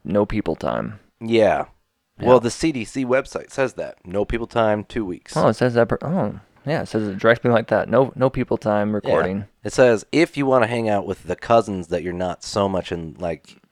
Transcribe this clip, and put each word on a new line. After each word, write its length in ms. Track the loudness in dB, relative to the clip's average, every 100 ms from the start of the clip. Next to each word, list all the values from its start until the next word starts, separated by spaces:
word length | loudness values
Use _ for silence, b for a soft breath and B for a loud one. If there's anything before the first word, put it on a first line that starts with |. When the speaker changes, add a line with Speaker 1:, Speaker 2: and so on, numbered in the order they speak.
Speaker 1:
no 220 | -2 0 0
people 280 | -2 -4
time. 440 | -4 -4 -4 -6 -10 _ _
Speaker 2:
Yeah. 460 | 0 4 4 2 -4 _ _ _ _ -4
Speaker 1:
Yeah. 80 | 4
Speaker 2:
Well, 120 | 6
the 100 | 4
C 220 | -2 -4
D 120 | -2
C 220 | -6 -6 0
website 440 | 0 -2 -10 -8
says 220 | -4 -4
that. 220 | -4 -10 -10
No 220 | -6 -4 -2
people 200 | -4 -4
time, 380 | 0 2 2
two 220 | -2 -6 -6
weeks. 280 | -8 -6
Speaker 1:
Oh, 140 | 0 2
it 60 |
says 180 | 2 2
that 140 | 2 2
per-, 100 | 0
oh, 380 | -2 -2 -2 -6 -16 _ -6
yeah, 160 | -6
it 60 | -2
says 200 | -4 -4
it 80 | 0
directly 320 | 2 4 4
like 180 | 2 2
that. 200 | 0 2
No, 240 | 2 2
no 140 | 0 -2
people 300 | 0 -4 -2
time 320 | 0 0 0
Speaker 2:
Yeah. 40 | -2
Speaker 1:
recording. 500 | 0 0 0 -4 -8 _
Speaker 2:
It 80 | -6
says, 320 | 4 4 4 0
"If 240 | 0 0 0
you 80 |
wanna 220 | 2 2 2
hang 240 | 0 0
out 160 | 0 -2
with 160 | -8
the 120 | -8 -8
cousins 500 | 2 2 2 -6 -4
that 140 | -6
you're 100 | -4
not 320 | -6 -6 -6
so 240 | -6 -2 -2
much 240 | -2 -4
in, 240 | -8 -8 -8
like, 380 | -8 -8 -12 -20 _